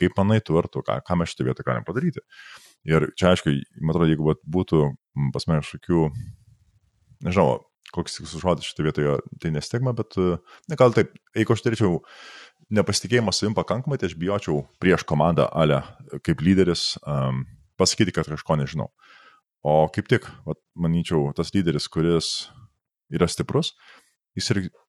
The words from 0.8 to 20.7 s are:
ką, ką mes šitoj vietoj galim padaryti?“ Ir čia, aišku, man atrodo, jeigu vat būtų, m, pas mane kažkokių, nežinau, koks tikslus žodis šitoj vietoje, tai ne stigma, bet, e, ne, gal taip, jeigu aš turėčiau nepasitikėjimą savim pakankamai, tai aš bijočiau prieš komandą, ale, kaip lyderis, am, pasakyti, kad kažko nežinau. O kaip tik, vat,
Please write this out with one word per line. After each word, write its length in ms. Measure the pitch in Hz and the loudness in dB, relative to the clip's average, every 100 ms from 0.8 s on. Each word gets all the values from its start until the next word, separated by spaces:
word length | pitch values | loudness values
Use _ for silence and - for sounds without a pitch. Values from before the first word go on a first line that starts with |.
| - | -4
ką, 140 | 58 | -4
ką 140 | - 87 | -2 -2
mes 160 | 85 | -2
šitoj 160 | - 64 | -2 -4
vietoj 180 | 64 - | -4 -4
galim 180 | 62 57 | -4 -4
padaryti?“ 380 | 101 170 - - - - - - _ 76 | -4 -4 -6 -10 -20 -20 -20 -20 _ 0
Ir 220 | 78 76 - | 2 2 2
čia, 160 | 92 | 2
aišku, 180 | 90 - 69 - - | 2 2 -2 -4 -6
man 100 | 78 | -2
atrodo, 180 | 82 82 | 2 4
jeigu 180 | 78 76 | 4 2
vat 120 | 76 - | 0 -2
būtų, 380 | 87 92 82 71 65 _ - | -2 2 2 2 -2 _ -4
m, 140 | 69 | -4
pas 100 | 67 - | -2 -2
mane 140 | 78 | -2
kažkokių, 400 | - - - 85 78 90 - - _ _ _ _ _ _ _ - - | -2 -8 -2 0 0 -2 -12 -16 _ _ _ _ _ _ _ -10 -2
nežinau, 380 | 92 76 58 - _ - | 2 2 2 -6 _ -12
koks 240 | - 80 - | -8 -8 -8
tikslus 240 | 78 80 | -12 -6
žodis 260 | 90 80 - | -2 -2 -2
šitoj 200 | - 78 | -4 -2
vietoje, 260 | 76 73 69 - - | 0 0 -2 -4 -10
tai 100 | 80 | -6
ne 80 | 76 | -4
stigma, 300 | - 123 131 117 | -4 -4 -2 -4
bet, 200 | 107 - | -4 0
e, 160 | 92 85 - - - | 0 0 -6 -20 -6
ne, 100 | 156 | 4
gal 160 | 127 113 | 4 4
taip, 180 | 95 - _ 113 | 0 -2 _ -2
jeigu 180 | 107 | 0
aš 100 | 113 | 0
turėčiau 360 | 123 113 101 82 - - - - - _ - | 0 0 2 0 -4 -20 -20 -20 -20 _ -4
nepasitikėjimą 580 | 107 98 101 - 123 107 | 0 0 -2 0 0 0
savim 220 | 87 104 101 | 0 -2 -2
pakankamai, 420 | - 117 131 139 | -2 -2 -4 -4
tai 100 | 90 | -4
aš 60 | 82 | -4
bijočiau 440 | 90 101 - 76 69 - | -4 -4 -2 -4 -4 -2
prieš 240 | 90 87 - | 2 2 2
komandą, 400 | 76 82 78 69 - | 2 2 2 2 2
ale, 240 | 76 69 - - - 71 - | 2 2 -2 -14 -16 -8 -4
kaip 160 | 71 | 0
lyderis, 520 | 80 95 87 82 - - - | 4 4 4 2 -4 -6 -6
am, 380 | 71 65 65 65 - _ - | -4 -2 -4 -8 -14 _ -2
pasakyti, 340 | 92 - 101 | 0 2 0
kad 140 | - 76 | 0 -4
kažko 300 | 76 - 78 | -6 -2 -2
nežinau. 300 | 67 78 - _ _ - - _ _ _ | -2 -6 -8 _ _ -20 -20 _ _ _
O 220 | 76 76 78 | 0 2 2
kaip 180 | - - | 0 0
tik, 180 | 120 - - - | 0 0 -14 -12
vat, 140 | 78 _ | -12 _